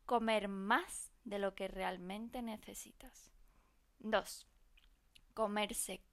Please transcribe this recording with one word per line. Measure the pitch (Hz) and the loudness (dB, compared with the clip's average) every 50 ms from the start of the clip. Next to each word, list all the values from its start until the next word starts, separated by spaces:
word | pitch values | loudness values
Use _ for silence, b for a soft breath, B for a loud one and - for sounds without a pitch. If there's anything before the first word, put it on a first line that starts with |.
| - | -2
comer | - 254 233 220 220 220 214 196 202 | 2 2 4 6 6 4 4 4 2
más | 196 196 190 202 233 277 370 - - - - - - - - | -2 0 2 4 4 4 4 2 -6 -8 -10 -12 -14 -14 -8
de | - 202 202 | -4 -2 0
lo | 196 196 190 | 0 0 0
que | - 196 190 | 0 -4 -4
realmente | - 190 185 185 185 180 180 180 190 214 226 233 240 254 | -4 -2 -2 -2 -2 -2 -4 -6 -6 -6 -6 -6 -6 -6
necesitas. | 240 226 214 214 - - - - - - - - - 156 - - - - - - - b b b b b b b b _ _ - | -6 -6 -6 -8 -10 -12 -12 -12 -12 -14 -16 -18 -20 -20 -18 -20 -20 -20 -20 -20 -20 b b b b b b b b _ _ -12
Dos, | - 214 220 196 - - - - - _ _ - - - - - - - - _ _ _ - - - - - | -2 2 2 2 2 0 -6 -12 -14 _ _ -20 -20 -20 -20 -20 -20 -20 -20 _ _ _ -20 -20 -20 -10 -4
comerse | - 220 202 208 208 208 208 226 - - - 185 185 - _ | 0 0 2 2 2 0 0 0 -2 -4 -4 -6 -8 -10 _